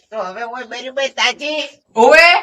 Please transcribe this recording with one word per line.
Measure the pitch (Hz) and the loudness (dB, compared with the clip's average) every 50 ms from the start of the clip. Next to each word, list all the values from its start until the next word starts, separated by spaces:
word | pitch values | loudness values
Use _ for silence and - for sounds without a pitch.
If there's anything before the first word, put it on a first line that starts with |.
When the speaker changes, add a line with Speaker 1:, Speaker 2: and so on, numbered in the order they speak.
| _ _ | _ _
Speaker 1:
તો | 214 | -10
હવે | 220 190 180 185 220 240 | -10 -8 -8 -10 -10 -12
ઓય | 233 240 254 247 | -12 -12 -14 -14
બરાબર | 220 233 240 247 262 262 277 269 262 - - | -14 -14 -14 -14 -10 -6 -4 -6 -4 -4 -2
તાકી. | 220 247 240 - 294 302 302 302 285 285 - _ _ _ _ | -2 -2 -2 -4 -8 -8 -8 -8 -8 -10 -16 _ _ _ _
Speaker 2:
ઓવે. | 220 233 254 302 320 339 339 359 - | 2 4 6 6 6 6 6 4 0